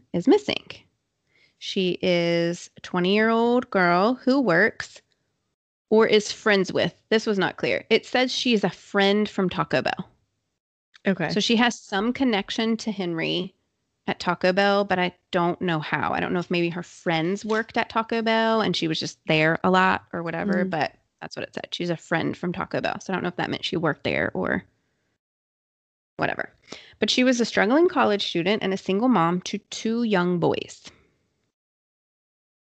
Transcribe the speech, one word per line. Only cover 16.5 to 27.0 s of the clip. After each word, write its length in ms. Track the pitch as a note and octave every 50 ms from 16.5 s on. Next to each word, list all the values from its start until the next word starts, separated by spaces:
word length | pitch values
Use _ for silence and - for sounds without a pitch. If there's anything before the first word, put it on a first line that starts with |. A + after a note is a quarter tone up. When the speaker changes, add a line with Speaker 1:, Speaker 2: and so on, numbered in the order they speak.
Speaker 1:
maybe 180 | F#3 F3 E3+ E3+
her 140 | E3 F3 E3+
friends 640 | - - - - F3+ E3 D#3+ D#3+ F3 G3+ G3 -
worked 320 | G#3 A3 A3 A3+ - -
at 120 | A#3+ - -
Taco 320 | - A3+ A3+ - A#3 A3+
Bell 380 | A3 A3+ A3+ A3+ A3+ A3+ A3+ A3
and 140 | G3 F3 F3
she 120 | - E3+ D#3+
was 100 | D#3+ -
just 200 | - - - - _
there 320 | - D#3+ D#3 D#3 D#3+ E3 - -
a 60 | F#3
lot 320 | F#3 F#3 F#3 F#3+ G3 - - _
or 120 | - E3+ E3+
whatever, 300 | E3 E3 E3 F3 G3+ F#3+ F3+
Speaker 2:
Mm-hmm. 80 | F#3 F#3+
Speaker 1:
but 240 | F3 D3+ C3 - - _ _ _ _ _
that's 160 | - - -
what 60 | - -
it 100 | - -
said. 140 | - - -
She's 180 | - - F3 F3
a 60 | E3
friend 380 | - - - E3+ D#3+ - C#3+ -
from 160 | - F3 F3+
Taco 300 | F3 F#3 - - - -
Bell. 180 | - - - G3
So 140 | - - F#3+
I 20 |
don't 80 | F3 -
know 60 | F3
if 80 | -
that 120 | - D#3 -
meant 140 | C3 - -
she 140 | - F3
worked 260 | E3 E3 D3+ D3+ - -
there 280 | A2+ C2+ C#2+ F2 - -
or 300 | F#3 F3+ - C#2 - - _ _ _ _ _ _ _ _ _ _ _ _ _ _ _ _ _ _ _ _ _ _ _ _ _ _ _ _ _ _
whatever. 320 | - D#3+ - - - - - _ _ _ - - - - - -
But 100 | _